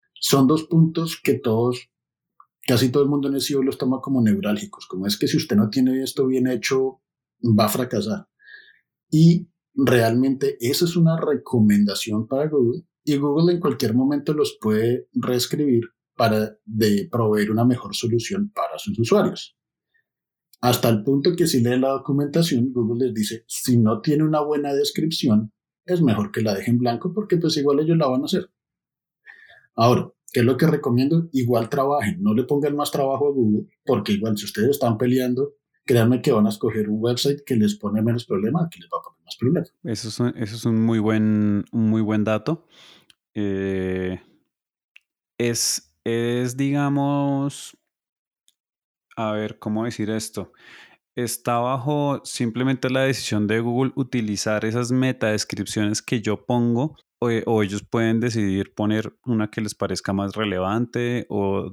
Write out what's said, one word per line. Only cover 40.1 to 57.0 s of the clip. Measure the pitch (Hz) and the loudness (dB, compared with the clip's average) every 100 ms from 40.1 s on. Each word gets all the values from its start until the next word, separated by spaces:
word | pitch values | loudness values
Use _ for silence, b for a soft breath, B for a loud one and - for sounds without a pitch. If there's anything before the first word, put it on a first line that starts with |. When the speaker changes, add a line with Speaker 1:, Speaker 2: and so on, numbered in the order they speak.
| - | -4
Speaker 2:
un, | 120 - | -4 -4
eso | 110 117 | -8 -4
es | 117 | -2
un | 113 | 0
muy | 113 113 | 2 0
buen, | 104 110 107 107 104 101 - | 0 2 2 2 2 0 -2
un | 117 110 | -2 0
muy | 110 | 2
buen | 107 107 | 0 0
dato. | 104 107 147 165 _ b b b b _ _ | 0 -2 -2 -6 _ b b b b _ _
Eh, | 107 101 98 98 95 92 92 92 92 b b _ _ _ _ _ _ _ _ _ - | -6 -4 -4 -4 -4 -4 -4 -4 -8 b b _ _ _ _ _ _ _ _ _ -4
es | 120 117 - - _ _ 113 | -4 -2 -4 -6 _ _ -4
es, | 117 120 123 123 131 | -2 -2 -2 -4 -4
digamos, | 139 143 143 139 139 143 139 139 139 - - - _ _ _ _ _ _ _ _ _ _ _ _ _ - | -2 0 0 0 0 0 0 -2 -4 -8 -18 -20 _ _ _ _ _ _ _ _ _ _ _ _ _ -8
a | 110 | -4
ver, | 107 107 110 | -4 -6 -8
¿cómo | 110 107 120 | -6 -4 -4
decir | 117 104 | -6 -6
esto? | 110 - - 92 B B B B B _ - | -6 -6 -10 -12 B B B B B _ -8
Está | 120 - - 120 | -8 -6 -2 -2
bajo | 123 131 131 147 143 135 - | -2 -4 -2 -2 -2 -4 -6
simplemente | - 120 113 131 131 131 | -4 -4 -2 -2 0 0
la | 131 | 0
decisión | 135 127 - 107 104 | 0 -2 -2 -2 0
de | 113 | 0
Google | 117 120 131 - | 0 0 0 -2
utilizar | 127 123 107 101 110 107 110 | -4 -4 -4 -4 -2 -2 -2
esas | 117 120 | -2 -2
metadescripciones | 127 131 127 110 107 - 104 98 110 104 107 | 0 0 0 -2 -2 -4 -6 -6 -2 -2 -2
que | - 123 | -4 -4
yo | 107 101 - | -2 -4 -2
pongo, | 123 120 117 156 - | 0 2 0 -2 -6